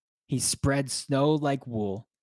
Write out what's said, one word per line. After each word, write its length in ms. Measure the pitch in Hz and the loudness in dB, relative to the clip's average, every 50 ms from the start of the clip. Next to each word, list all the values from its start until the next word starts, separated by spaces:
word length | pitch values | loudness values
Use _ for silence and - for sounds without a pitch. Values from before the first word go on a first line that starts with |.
| _ _ _ _ _ | _ _ _ _ _
He 140 | - 139 120 | -4 -2 -2
spreads 520 | - - - - - 139 139 143 139 127 | 0 -2 -2 0 0 2 2 0 0 -2
snow 420 | - - - - 139 135 143 151 156 | -6 -8 -4 -2 2 2 4 4 2
like 300 | 147 147 143 139 135 - | 2 2 0 -2 -2 -4
wool. 440 | 123 117 110 104 98 95 104 - _ _ _ | -6 -4 -2 -2 -2 -4 -6 -10 _ _ _